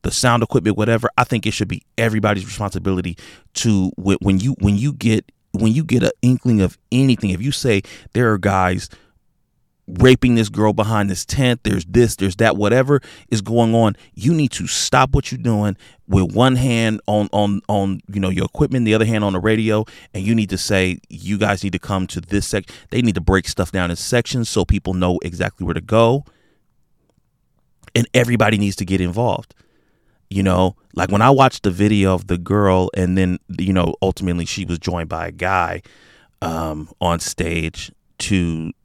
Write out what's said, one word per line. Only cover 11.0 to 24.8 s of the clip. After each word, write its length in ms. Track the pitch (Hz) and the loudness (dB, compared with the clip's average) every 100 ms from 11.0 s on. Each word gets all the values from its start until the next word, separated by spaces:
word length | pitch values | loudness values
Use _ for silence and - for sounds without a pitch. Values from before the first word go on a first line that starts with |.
| 98 | -2
this 160 | 90 | -4
tent, 360 | - 139 127 117 | -6 0 0 0
there's 220 | 110 98 | -2 -4
this, 320 | 85 110 113 - | 0 2 2 2
there's 180 | 95 104 | -4 0
that," 200 | 113 95 | 0 2
whatever 440 | 104 123 131 143 - - _ | 2 2 2 0 0 -20 _
is 100 | 110 | -4
going 320 | 101 117 113 | 0 2 2
on, 220 | 113 110 101 - | 4 2 0 -12
you 200 | - 113 | -4 0
need 160 | 165 143 | 0 0
to 160 | - 85 | -4 -6
stop 480 | - - 131 131 | -4 0 2 2
what 160 | 135 - | 0 -2
you're 80 | 123 | -6
doing 380 | 117 107 104 95 - _ - | -2 0 0 -4 -12 _ -2
with 260 | 95 87 | 0 2
one 220 | 104 131 127 | 2 2 4
hand 440 | 127 117 113 110 - | 0 0 0 -2 -2
on, 220 | 107 104 | -2 0
on, 300 | 104 104 101 - | 0 0 -2 -2
on, 320 | 104 98 95 - | -2 -2 -4 -6
you 60 | 101 | -4
know, 120 | 95 | -2
your 160 | 90 - | -2 -4
equipment, 380 | - 147 127 | 0 0 2
the 100 | 113 | 2
other 100 | 110 | 2
hand 180 | 113 110 | 2 0
on 100 | 104 | 0
the 60 | 92 | 0
radio, 460 | 104 110 110 107 110 - - | 0 0 0 0 -2 -12 -14
and 140 | 98 98 | -6 0
you 80 | |
need 160 | 113 101 | 0 0
to 80 | 92 | -4
say, 400 | - 98 92 90 _ | 0 0 0 -2 _
"You 300 | 80 92 101 | -14 -6 -2
guys 240 | 104 101 | -2 -2
need 100 | 98 | -4
to 60 | 90 | -6
come 300 | - 98 92 | -4 -4 -4
to 120 | - | -8
this 280 | - 101 - | -4 -4 -2
sec-," 220 | 104 - - - | -6 -6 -20 -6
they 100 | - | 0
need 140 | 120 | 0
to 60 | 90 | 0
break 260 | 85 95 - | 2 2 0
stuff 240 | - 92 | -4 -4
down 200 | 95 87 | -2 -2
in 60 | 85 | -4
sections 520 | - 120 - 127 113 | -2 -2 0 -4 -2
so 160 | 107 | -2
people 280 | 87 101 | -2 -4